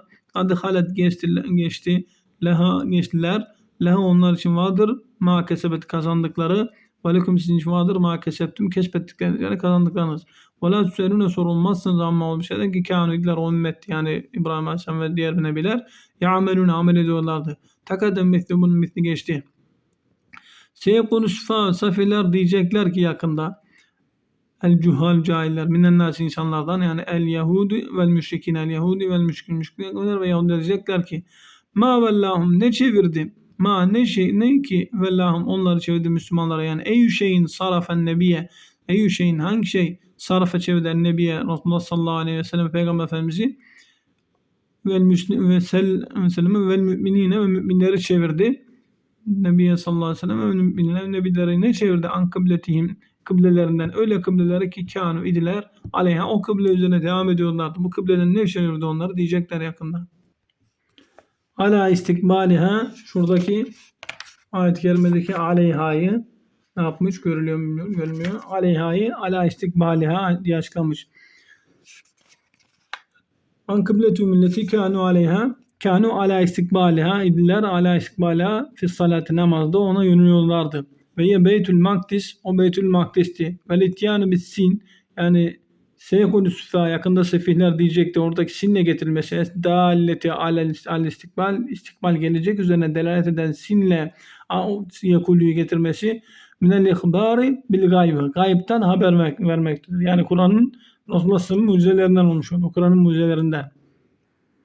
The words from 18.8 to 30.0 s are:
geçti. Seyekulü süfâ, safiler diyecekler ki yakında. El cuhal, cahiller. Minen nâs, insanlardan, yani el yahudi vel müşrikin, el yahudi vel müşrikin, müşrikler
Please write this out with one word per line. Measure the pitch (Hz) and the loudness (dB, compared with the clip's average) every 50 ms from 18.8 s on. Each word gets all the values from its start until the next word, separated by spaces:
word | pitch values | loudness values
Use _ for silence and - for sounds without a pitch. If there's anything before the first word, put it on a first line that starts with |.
| 170 175 - - | 0 -2 -2 -4
geçti. | 170 170 165 147 - - 165 143 - _ _ _ _ _ _ _ _ _ _ _ _ _ _ _ _ _ - - _ _ _ _ _ _ _ | -2 -2 -4 -4 -6 -6 -6 -6 -8 _ _ _ _ _ _ _ _ _ _ _ _ _ _ _ _ _ -20 -20 _ _ _ _ _ _ _
Seyekulü | - - 196 208 226 226 220 226 226 220 202 | -4 0 2 2 2 2 2 0 0 0 0
süfâ, | 180 - - - 220 220 208 190 175 | -4 -6 -6 -4 -2 -2 0 -2 -2
safiler | 180 - 208 180 202 196 202 208 208 202 180 175 | -2 -2 -2 0 0 0 0 0 0 0 0 2
diyecekler | 190 185 175 196 196 180 175 208 208 202 175 175 | 2 2 2 2 0 0 0 0 0 0 0 0
ki | 185 | 0
yakında. | 175 165 156 - - 165 156 151 156 160 202 - _ _ _ _ _ _ _ _ _ _ _ _ _ _ _ _ _ _ _ _ - | 0 0 -2 -2 -4 -4 -4 -4 -4 -6 -8 -12 _ _ _ _ _ _ _ _ _ _ _ _ _ _ _ _ _ _ _ _ 2
El | 180 175 165 | 2 2 4
cuhal, | 160 175 147 131 160 175 175 170 160 | 4 2 2 2 2 2 2 2 2
cahiller. | 175 170 165 160 160 160 160 156 170 | 0 -2 -2 -2 -4 -4 -4 -2 0
Minen | 165 175 180 175 175 175 | 2 4 4 6 6 4
nâs, | 170 165 151 - | 4 2 0 -4
insanlardan, | 165 160 - - 160 160 156 156 147 160 180 185 | -6 -6 -4 -4 -4 -4 -4 -4 -4 -2 -2 -2
yani | 180 170 160 165 - - | 0 -2 -2 -4 -4 -4
el | 170 170 170 165 | -2 -2 -2 -2
yahudi | 165 165 160 160 180 190 202 196 208 240 - - - 185 | -2 -2 0 0 0 0 0 0 -2 -4 -6 -6 -2 0
vel | 175 175 | 2 2
müşrikin, | 175 170 156 - - 170 - - 165 | 2 0 0 -4 -8 -8 -4 -4 -4
el | 160 156 160 | -4 -4 -4
yahudi | 160 156 165 180 190 190 196 185 | -4 -2 -2 -2 -2 -2 -2 -2
vel | 180 175 | -2 0
müşrikin, | 170 165 151 - - - 170 | 0 -2 -4 -6 -8 -8 -8
müşrikler | 160 160 - _ - 196 190 196 202 | -8 -8 -10 _ -14 -12 -10 -8 -6